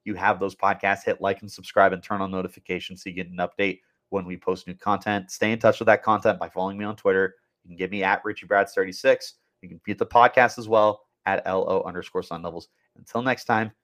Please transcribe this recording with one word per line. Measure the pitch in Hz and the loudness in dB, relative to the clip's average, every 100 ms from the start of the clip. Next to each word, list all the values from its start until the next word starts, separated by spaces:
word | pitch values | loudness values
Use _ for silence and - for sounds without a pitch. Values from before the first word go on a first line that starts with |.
| 110 | -12
you | 104 | -2
have | 101 95 | 0 0
those | 98 92 | -4 -2
podcasts, | 98 95 98 98 | -2 0 -2 -2
hit | - 101 | -2 -2
like | 95 95 | -2 -4
and | 104 | -10
subscribe | - 90 - 98 | -18 -2 4 4
and | 90 | 2
turn | - 104 | -4 -6
on | 95 | -4
notifications | 92 92 - - 90 - 92 | -6 -8 -10 -8 -8 -8 -14
so | 98 | -12
you | 90 | -10
get | 87 | -10
an | 87 | -4
update | 87 - 98 92 _ _ _ | -4 -2 -2 -2 _ _ _
when | 98 90 | -8 -6
we | 90 | -6
post | - 92 - | -4 -6 -8
new | 90 | -8
content. | - 98 107 101 95 | -2 -2 -2 -4 -6
Stay | - 107 | -4 -2
in | 113 | 2
touch | 110 - | 2 4
with | 113 | 4
that | 107 | 4
content | - 104 110 92 | 2 2 2 0
by | 85 | -4
following | 90 95 98 | -6 -6 -6
me | 104 | -8
on | 107 | -2
Twitter. | 101 95 95 - _ _ | 0 2 0 -4 _ _
You | - | -20
can | 85 | -8
get | 92 | -6
me | 101 | -2
at | 95 98 | 0 0
Richie | 107 104 90 | -2 -10 0
Brads | 101 101 | 2 2
thirty-six. | - 95 92 135 127 - - _ _ | -2 -4 0 0 0 -4 -18 _ _
You | 90 | -20
can | 82 - | -14 -10
get | 101 | -6
the | 110 | 2
podcast | 120 123 - 120 - | 6 6 6 2 0
as | 110 | 0
well | 110 107 104 _ _ 98 | 4 4 2 _ _ -4
at | 95 90 | -2 0
L | 95 87 | -2 0
O | 95 | -2
underscore | 87 90 85 92 | -2 -8 -8 -8
Sun | 90 82 | -8 -10
Devils. | 85 85 - _ _ _ | -10 -12 -16 _ _ _
Until | - 117 | -8 -4
next | 127 120 - | -2 -2 0
time, | 113 110 - | 0 -2 -8